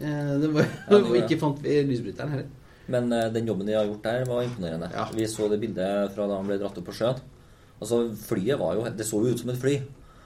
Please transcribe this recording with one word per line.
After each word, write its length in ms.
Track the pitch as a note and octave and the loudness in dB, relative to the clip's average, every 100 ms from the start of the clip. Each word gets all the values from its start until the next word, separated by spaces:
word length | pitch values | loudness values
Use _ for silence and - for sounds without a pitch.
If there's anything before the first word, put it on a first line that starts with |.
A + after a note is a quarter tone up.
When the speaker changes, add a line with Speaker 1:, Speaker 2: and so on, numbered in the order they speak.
Speaker 1:
Eh, 380 | D3 D3 C#3+ C#3 | -4 -2 0 2
det 120 | D#3 | 2
var, 80 | D3+ | 4
Speaker 2:
Ja, 260 | - - - | 2 0 6
det 60 | G3+ | 8
Speaker 1:
<laughs> 60 | |
og 40 | A#2 | 8
Speaker 2:
gjorde 80 | A#2+ | 4
Speaker 1:
ikke 100 | A2 | 4
Speaker 2:
det. 120 | E3 | 2
Speaker 1:
fant 220 | D#3 C3+ | 0 0
vi 200 | C3+ D3 | 0 2
lysbryteren 460 | C#3 A#2+ - - B2+ | 2 0 -4 -8 -6
heller. 160 | C#3 - - - - - | -4 -6 -12 -20 -18 -4
Speaker 2:
Men, 240 | B2 A#2+ | 0 2
eh, 160 | A#2 A2+ | 2 2
den 160 | A2+ A2+ | 0 0
jobben 200 | F#2+ G2 | -2 0
de 60 | |
har 100 | G#2+ | 2
gjort 180 | G#2 G#2 | 0 -2
der 220 | A2 A#2+ | -2 -2
var 180 | B2+ B2 | 0 -2
imponerende. 480 | B2 A#2 E2+ E2 E2+ | -2 -4 -4 -4 -6
Speaker 1:
Ja. 140 | - A2+ | -6 -4
Speaker 2:
Vi 120 | A2+ A2 | -2 -2
så 220 | - G#2 | 0 0
det 100 | G#2 | 0
bildet 520 | A2 F#2 F#2 G2+ G2+ | -2 -2 0 0 0
fra 120 | G2+ G2+ | -2 -2
da 80 | G2 | -2
han 100 | G2 | -2
ble 120 | G2+ | -2
dratt 200 | G2+ F#2 | -4 -8
opp 60 | F2 | -10
på 60 | |
sjøen. 240 | G2+ A2+ B2+ - - - - - - | -2 -2 -2 -6 -20 -20 -20 -20 -12
Altså, 320 | G#2+ A#2 A#2 G#2+ | 0 2 2 -4
flyet 420 | - G#2+ G2 C#3 | -4 -2 0 0
var 160 | F2 F#2+ | 0 -2
jo, 80 | |
det 200 | B2 A2 G#2+ | -2 -4 -2
så 140 | G#2+ | 0
jo 120 | A#2+ | 2
ut 40 | A#2+ | 0
som 120 | A#2 | -2
et 80 | B2+ | -2
fly, 220 | B2+ C#3+ - - - - | 0 0 -2 -14 -20 -20